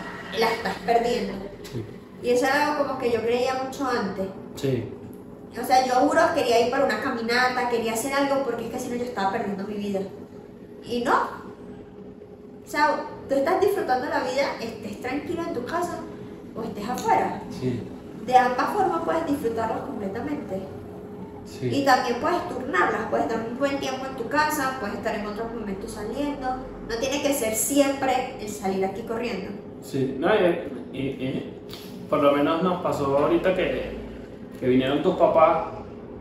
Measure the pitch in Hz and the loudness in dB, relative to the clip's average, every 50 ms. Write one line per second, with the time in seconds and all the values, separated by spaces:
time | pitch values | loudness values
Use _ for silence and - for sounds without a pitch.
0 | - - - - - - - 220 226 233 226 - - 190 - - - 240 233 233 | -8 -10 -10 -10 -10 -6 0 0 2 2 2 0 -2 -4 -4 -2 0 2 4 4
1 | 233 247 240 202 196 202 - - - - - - - - - 117 110 - - - | 4 2 2 0 0 -2 -4 -6 -8 -10 -12 -12 -12 -8 -8 -8 -8 -8 -12 -16
2 | - - - - - 240 247 - 285 269 277 294 294 294 294 285 277 269 262 - | -16 -18 -12 -4 2 2 4 4 4 4 4 4 2 2 2 0 0 0 0 0
3 | 254 233 233 220 214 233 247 247 254 262 262 262 262 254 - - 277 254 240 214 | 0 2 2 2 2 2 2 2 2 2 0 0 -2 -4 -4 -4 -2 0 0 0
4 | 196 190 185 190 190 190 - - - - - - 143 135 127 113 104 - - - | 0 -2 -2 -2 -4 -6 -6 -10 -12 -12 -8 -2 0 0 0 0 -2 -4 -8 -12
5 | - - - - - - - - - - - 226 247 269 254 254 254 247 247 262 | -12 -14 -14 -14 -16 -16 -16 -16 -16 -12 -10 -4 2 4 6 6 6 6 4 6
6 | 285 302 302 320 - - - 277 240 233 226 233 240 240 269 277 277 233 214 202 | 6 6 6 6 6 6 4 4 4 4 6 6 6 4 4 2 2 2 2 0
7 | - 240 240 233 226 226 240 247 254 247 240 - - - 233 214 214 220 233 247 | -2 -2 -2 -2 0 2 4 4 4 4 2 2 0 0 0 0 0 0 0 0
8 | 269 269 277 277 285 269 277 269 277 233 233 226 220 226 247 247 247 240 240 240 | -2 0 2 2 2 4 2 2 2 0 -2 -4 -4 -4 -4 -6 -4 -4 -4 -4
9 | 240 240 - 202 196 190 208 220 202 202 196 185 202 214 208 208 202 202 190 190 | -4 -4 -2 0 0 0 0 0 -2 -2 -4 -4 -4 -6 -4 -4 -2 -2 -2 -2
10 | 185 - - - - - - - - - - - - - - - - - 240 240 | -2 -4 -8 -12 -14 -14 -16 -16 -16 -18 -18 -18 -18 -18 -18 -14 -8 -4 -2 -2
11 | 240 285 494 494 - - - - - - - - - - - - - - - - | 2 2 2 2 2 0 -6 -10 -12 -14 -14 -14 -14 -16 -14 -16 -16 -16 -16 -16
12 | - - - - - - - - - - - - - - - 294 302 294 - - | -16 -16 -16 -16 -18 -18 -18 -18 -18 -18 -18 -18 -12 -4 2 4 4 4 4 2
13 | - - - - - - 269 277 - 330 381 381 392 403 392 - 403 - 254 254 | -2 -6 -8 -8 -2 0 2 2 4 4 4 4 4 4 4 2 2 2 2 2
14 | 285 320 302 285 269 254 254 277 277 254 - - 226 226 - 208 208 202 202 - | 2 0 0 0 0 0 0 2 0 0 0 -4 -6 -8 -8 -8 -8 -10 -8 -6
15 | 240 247 277 302 - - 330 330 330 339 - 240 240 - 320 349 349 339 - - | -6 -4 -4 -4 -4 -4 -4 -4 -2 -4 -4 -4 -4 -2 -2 -2 -2 -2 -4 -6
16 | - - - - - - - - - - - 220 233 226 - - - 240 254 - | -8 -10 -10 -12 -12 -12 -12 -14 -14 -12 -8 -8 -6 -6 -6 -6 -4 -4 -4 -2
17 | 427 453 392 - 381 381 - - - - - - 127 127 117 113 - - - - | 2 4 4 4 4 2 -2 -4 -8 -8 -8 -4 -2 -2 -2 -2 -4 -8 -10 -12
18 | - - - - - 240 247 254 254 254 254 - 269 - - 415 370 349 339 330 | -14 -12 -12 -8 0 6 6 8 8 6 2 0 -2 0 0 0 2 2 0 0
19 | - 311 320 320 320 294 285 - 233 226 220 220 226 226 254 285 - - - 202 | 0 0 0 0 0 0 -2 0 0 -2 -2 0 -2 -2 -2 -4 -4 -6 -6 -6
20 | 202 190 196 233 269 302 294 - - 185 190 196 196 202 - - - - - - | -6 -6 -6 -4 -4 -4 -4 -6 -6 -6 -6 -6 -6 -8 -10 -12 -12 -12 -12 -12
21 | - - - - - - - - - - - - - 233 247 277 269 269 247 - | -12 -12 -12 -12 -12 -12 -12 -14 -14 -12 -10 -4 -4 -2 0 2 6 6 6 6
22 | - 240 240 - 294 339 349 339 - - - 247 - - 359 359 - - 214 214 | 4 2 -2 0 0 0 0 0 -2 -4 -6 -6 -4 0 2 4 4 4 4 0
23 | 220 - 226 240 - 233 226 226 226 233 240 254 277 277 277 269 277 262 254 254 | 0 0 0 0 2 2 0 -2 -2 -4 -2 0 0 0 0 0 -2 -2 -4 -4
24 | 269 262 - - 226 220 285 302 302 302 294 285 269 262 254 - 208 208 - - | -6 -6 -6 -6 -4 0 2 2 2 2 2 0 0 -2 -2 -2 -4 -4 -4 -4
25 | - 220 214 208 208 208 208 214 226 226 233 233 208 196 190 - - - - 214 | -2 -2 -2 -2 -4 -4 -4 -4 -6 -6 -6 -6 -4 -6 -6 -6 -6 -8 -8 -6
26 | 208 226 254 277 294 285 277 269 262 254 254 254 - - - - - - 226 - | -6 -6 -4 -2 -2 -2 -2 -2 -2 -4 -4 -4 -6 -10 -10 -10 -6 -4 -4 -2
27 | 277 262 285 294 294 277 285 - 226 214 214 - - - 277 285 277 277 269 - | 0 0 0 2 2 2 2 2 0 0 0 0 0 2 6 6 6 4 4 0
28 | - 262 254 262 254 - - - 208 208 - - 196 190 190 190 190 185 - 226 | 0 2 2 2 0 -2 -6 -8 -8 -8 -6 -4 -2 -2 0 0 0 -2 -2 -4
29 | 226 - 220 226 240 220 196 185 - - - - - - - - - - 143 135 | -6 -4 -4 -4 -2 -4 -4 -4 -6 -8 -8 -10 -12 -14 -14 -14 -12 -6 -2 0
30 | 127 127 127 131 160 202 220 202 180 170 - - - - - - - - - 131 | 0 0 0 2 4 4 6 6 6 4 4 2 -2 -6 -8 -10 -10 -10 -6 -4
31 | 135 135 - - 131 131 - 123 - - - - - - - - - - - - | -4 -4 -4 -4 -4 -4 -4 -4 -6 -8 -12 -12 -14 -14 -14 -14 -14 -14 -12 -10
32 | - - 151 143 143 143 143 143 147 160 165 165 185 180 175 - - 147 135 139 | -4 0 2 6 6 6 6 6 4 2 2 2 2 2 0 0 0 0 0 0
33 | 139 139 139 143 151 160 170 170 170 185 180 180 165 - - 113 - - - - | 2 2 4 4 4 4 4 4 4 4 2 2 2 0 0 -2 -4 -6 -6 -8
34 | - - - - - - - - - - - - 123 127 127 131 131 135 147 151 | -10 -10 -12 -12 -14 -14 -14 -14 -14 -14 -8 -2 2 4 4 6 6 4 2 4
35 | 175 185 175 - 170 - - 131 156 165 165 160 - - - - - - - - | 4 4 4 6 6 6 8 8 8 8 6 4 0 -4 -8 -10 -12 -12 -14 -14
36 | - - - - | -14 -14 -14 -14